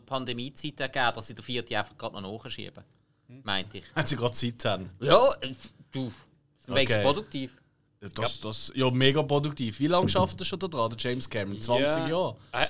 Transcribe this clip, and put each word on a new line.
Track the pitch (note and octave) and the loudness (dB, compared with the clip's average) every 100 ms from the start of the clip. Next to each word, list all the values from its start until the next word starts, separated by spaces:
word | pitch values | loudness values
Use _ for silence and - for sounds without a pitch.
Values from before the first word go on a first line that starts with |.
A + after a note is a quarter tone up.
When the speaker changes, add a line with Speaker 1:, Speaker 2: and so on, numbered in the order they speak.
| - | -4
Speaker 1:
Pandemiezeit | C3+ B2+ A#2+ B2+ - D3+ - | -4 -4 -6 -8 -10 -10 -6
ergeben, | C3+ C#3+ A#2+ A2+ | -4 0 0 0
dass | G#2+ | -6
sie | |
den | G2+ | -12
vierten | G2+ A#2+ A2+ G#2+ | -6 -6 -2 -2
einfach | G2+ - | -2 -6
gerade | A#2 G#2 | -10 -8
noch | G2 A2 | -10 -10
nachschieben. | B2 - G2 - - _ _ _ - | -10 -12 -12 -14 -20 _ _ _ -20
Speaker 2:
Hm. | B2+ | -10
Speaker 1:
Meinte | A2+ G2 F#2 G2 | -2 -2 -2 -10
ich. | - - | -6 -2
Speaker 3:
Wenn | D3+ | 0
sie | B2+ | 2
gerade | A#2+ | 0
Zeit | A2 A#2+ A#2 A#2+ | 0 -2 0 -2
haben. | F#2+ F#2 F#2+ | -2 -4 -4
Speaker 1:
Ja, | C3 F3+ C4+ - | 6 6 6 4
äh, | C3 B2+ - - - | -4 -12 -16 -20 -10
du, | C3+ B2+ - - _ _ _ - | -6 -6 -8 -18 _ _ _ -2
dann | B2+ | 2
wär's | C3 | 4
Speaker 3:
Okay. | A2 | 6
Speaker 1:
produktiv. | B2 D3 - C#3+ - - _ _ _ _ | 4 2 -2 -6 -8 -10 _ _ _ _
Speaker 3:
Ja, | G#2 | -12
das, | - A#2 - | -4 -2 -2
Speaker 2:
Ja. | |
Speaker 3:
das, | G#2+ A2 - C3 | -6 -6 -4 0
ja, | C3 | 2
mega | B2+ C3+ C#3+ | 6 6 4
produktiv. | C#3 C#3+ D3 D3 A#2 G#2+ | 2 0 0 -4 -6 -2
Wie | D3 | 2
lange | F3 F#3 | 4 4
schafft | F#3 F#3 - | 4 2 0
er | F#3 | -6
schon | F3+ | -4
da | F#3+ | -4
dran, | C3+ A2+ | -2 -2
der | A#2 | -2
James | B2 B2 - | -4 -2 -2
Cameron? | A2+ G2 G2+ | -4 -4 -4
Zwanzig | A2 B2 C#3+ D#3+ | 0 2 4 2
Speaker 2:
Ja. | E3 | 0
Speaker 3:
Jahre? | E3 E3 - - | -2 -2 -6 -8
Speaker 2:
Er, | A#2+ C#3 | -2 0